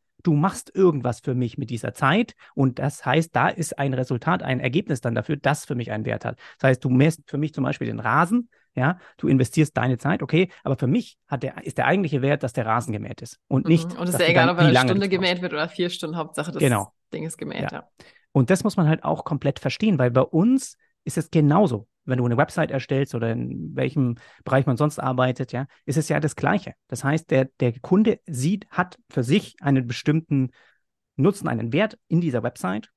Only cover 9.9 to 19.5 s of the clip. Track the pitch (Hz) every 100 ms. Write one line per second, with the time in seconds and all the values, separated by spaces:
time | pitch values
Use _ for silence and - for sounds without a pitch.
9.9 | 123 143 185 - 156 185 - - 135 127
10.9 | 214 - - _ 135 131 - - - 123
11.9 | 190 170 139 135 147 127 - 110 113 120
12.9 | 107 107 110 120 - _ 135 - 165 170
13.9 | 175 180 180 170 170 165 175 170 123 127
14.9 | 196 196 180 185 180 180 151 160 - 175
15.9 | - 160 170 156 - 156 143 143 110 98
16.9 | _ _ 156 160 - - - 143 - -
17.9 | _ - _ _ 147 120 185 214 - 151
18.9 | 160 - 127 - 139 143